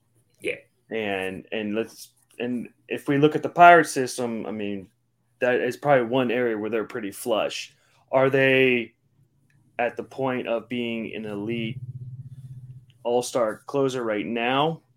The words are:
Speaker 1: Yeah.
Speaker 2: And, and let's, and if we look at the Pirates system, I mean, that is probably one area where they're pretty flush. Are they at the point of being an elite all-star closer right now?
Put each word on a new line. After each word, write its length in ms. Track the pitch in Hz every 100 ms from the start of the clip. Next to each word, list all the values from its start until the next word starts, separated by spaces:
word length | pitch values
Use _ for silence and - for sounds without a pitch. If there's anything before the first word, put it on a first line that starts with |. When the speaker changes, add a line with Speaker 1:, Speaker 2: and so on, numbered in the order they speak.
| _ _ _ _
Speaker 1:
Yeah. 140 | - - - _ _
Speaker 2:
And, 540 | 110 104 98 95 92 -
and 220 | 110 107 107
let's, 340 | 110 - - _ _ -
and 300 | 120 123 101 - -
if 200 | 120 -
we 100 | 139
look 180 | 151 151
at 60 |
the 60 | 131
Pirates 420 | 170 175 170 156
system, 540 | 139 127 - 120 113 85
I 60 |
mean, 360 | 107 101 101 90 _ _ _ _ _
that 160 | 123 123
is 160 | 123 123
probably 280 | 147 135 113
one 260 | 131 123
area 260 | 123 120 107
where 120 | 110
they're 140 | 113
pretty 280 | 101 123 101
flush. 640 | - 123 104 73 - - _ _ _ _
Are 180 | 131 135
they 640 | 135 135 131 131 123 113 _ _ _ _ _ _ _ _ -
at 200 | 120 -
the 60 |
point 440 | 104 - 135 127 -
of 200 | 117 -
being 440 | 123 117 113 110 104
an 100 | 107
elite 540 | 104 107 117 113 - - - - - - - - - - - - _
all-star 580 | 120 123 120 - 110 104 -
closer 380 | 139 135 127
right 220 | 113 107 101
now? 560 | 117 117 135 160 160 _